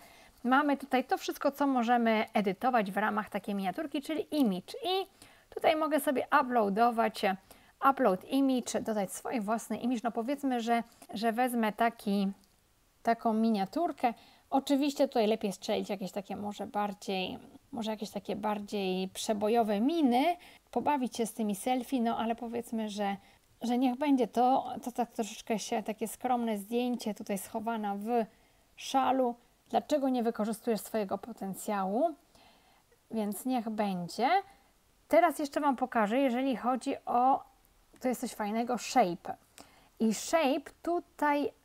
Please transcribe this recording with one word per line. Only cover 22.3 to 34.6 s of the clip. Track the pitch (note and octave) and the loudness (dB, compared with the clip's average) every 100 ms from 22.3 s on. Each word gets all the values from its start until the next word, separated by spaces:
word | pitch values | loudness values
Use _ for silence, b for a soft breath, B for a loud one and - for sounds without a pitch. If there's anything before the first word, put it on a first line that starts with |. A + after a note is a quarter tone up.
powiedzmy, | A3+ A#3+ A#3+ A#3 A3+ G#3+ | -4 -6 -8 -6 -6 -4
że, | G3+ G3+ G3 b b _ _ | -4 -4 -4 b b _ _
że | A3+ B3 | -2 2
niech | C4 B3 | 2 2
będzie | D4 C4+ A3 | 2 4 4
to, | - B3 C4 - A#3+ | 4 4 4 0 -8
to | B3 | -8
tak | - A#3 | -4 -4
troszeczkę | - G#3+ A3 - A3 | -4 -6 -8 -4 -4
się, | - A#3 | -2 -4
takie | G3+ G#3 A3 | -4 -6 -8
skromne | - B3 B3 A#3 G#3 | -6 -2 0 0 -2
zdjęcie | G3+ A#3 B3 A#3+ A3+ | -2 -2 0 -2 -4
tutaj | G3+ G#3+ G3 | -6 -6 -6
schowana | - A3+ G#3+ A3+ G#3+ G3+ | -6 -6 -4 -4 -4 -4
w | G#3 A#3+ A3+ b b b b - | -2 0 0 b b b b -16
szalu. | - C4+ C4 C4+ B3+ A#3+ b b _ | -2 0 2 2 2 -2 b b _
Dlaczego | A3+ - D4+ C4+ | -2 0 0 2
nie | B3+ | 2
wykorzystujesz | A3+ - G#3+ G#3+ - G#3 | 0 0 -2 -2 -2 -2
swojego | - A3 G3 G3 | -2 -4 -2 -4
potencjału? | - A3 G3 F#3 - G#3 F#3+ G#3 E4 D4+ b b b b b b b _ _ | -8 -10 -8 -8 -4 -2 0 2 0 0 b b b b b b b _ _
Więc | A3+ G#3 G#3 | -4 -2 -4
niech | B3+ B3+ A3+ | -2 -2 -2
będzie. | G#3+ G#3 F#3 F3 - A#3+ F#4+ b b | -2 0 -2 -4 -2 2 2 b b